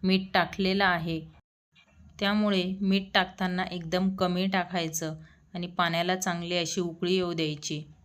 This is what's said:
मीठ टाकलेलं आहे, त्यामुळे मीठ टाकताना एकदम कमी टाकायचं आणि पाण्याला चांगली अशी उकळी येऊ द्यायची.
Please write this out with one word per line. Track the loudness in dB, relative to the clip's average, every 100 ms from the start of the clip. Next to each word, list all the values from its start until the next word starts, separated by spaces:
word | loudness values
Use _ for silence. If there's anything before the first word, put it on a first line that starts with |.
मीठ | 2 2 2
टाकलेलं | 0 0 0 0 2
आहे, | 2 2 -2 -6 -6 -20 _ _ _ _ _ _ -20 -4
त्यामुळे | 0 2 4 2 0 0
मीठ | 2 2 2
टाकताना | 0 0 -2 -2 -2
एकदम | -4 -6 -2 0 0 2
कमी | 0 2 2
टाकायचं | 2 0 -2 -2 -4 -6 -8 -14 -20 _
आणि | -10 -8
पाण्याला | 0 0 2 0 0
चांगली | -2 -4 -2 -2
अशी | -2 -2
उकळी | -4 -2 0
येऊ | 2 2
द्यायची. | 0 -2 -2 -6 -8 -8 -20